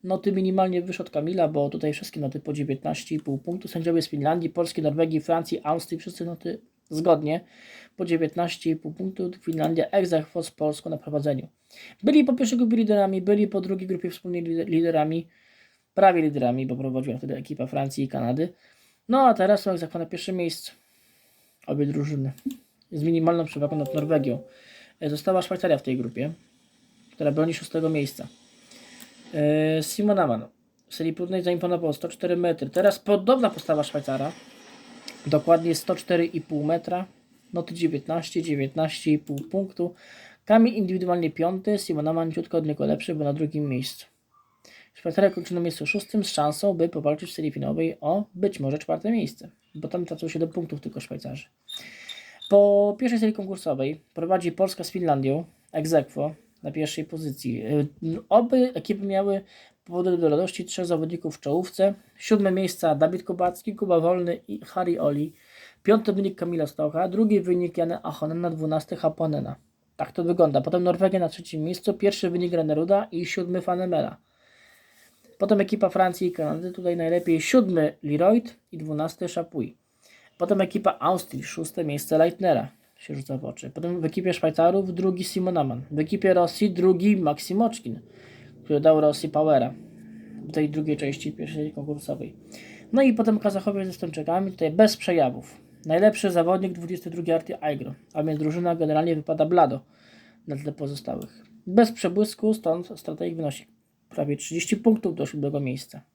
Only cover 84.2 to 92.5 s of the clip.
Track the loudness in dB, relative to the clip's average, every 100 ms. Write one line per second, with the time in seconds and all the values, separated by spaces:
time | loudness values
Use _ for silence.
84.2 | -2 0 0 4 4 4 -2 -2 -2 -2
85.2 | -4 -2 -2 0 -2 -4 -6 -4 -2 2
86.2 | 4 6 4 2 0 4 4 6 4 4
87.2 | 2 -2 -2 0 0 0 -10 -12 -14 -20
88.2 | -20 -20 -20 -20 -2 4 6 8 6 2
89.2 | -2 0 4 4 2 -6 -18 -20 -20 -20
90.2 | -18 -16 -6 -2 -2 -2 -2 -2 -4 -6
91.2 | -8 -8 -10 -6 -8 -8 -8 -8 -8 -10
92.2 | -10 -16 -20